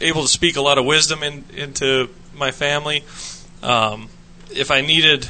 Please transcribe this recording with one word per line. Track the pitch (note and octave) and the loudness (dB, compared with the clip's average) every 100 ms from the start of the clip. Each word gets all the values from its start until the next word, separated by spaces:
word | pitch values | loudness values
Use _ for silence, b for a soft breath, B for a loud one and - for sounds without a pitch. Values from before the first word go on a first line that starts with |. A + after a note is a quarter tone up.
able | E3 D#3+ | -2 0
to | C3 | 0
speak | - E3+ D#3 | 2 0 2
a | |
lot | C#3 C#3 | 2 4
of | |
wisdom | B2+ D#3 D3+ D#3 | 4 4 2 -2
in, | D3 D3 - - | -6 -8 -14 -12
into | C#3+ C3+ C3+ C3 B2 - - C#3 | -8 -4 0 0 -2 -6 -18 -6
my | C3+ | -6
family. | - C#3+ D3 D3+ D3 - B B B B - | -2 -2 -2 -2 -4 -6 B B B B -10
Um, | - A#2+ A2 G#2+ A2 - - - - | 0 2 2 -2 -14 -20 -20 -20 -12
if | - C3+ | -6 0
I | C#3 | 2
needed, | C#3+ D#3+ D#3 C#3+ B2 | 2 4 4 4 -2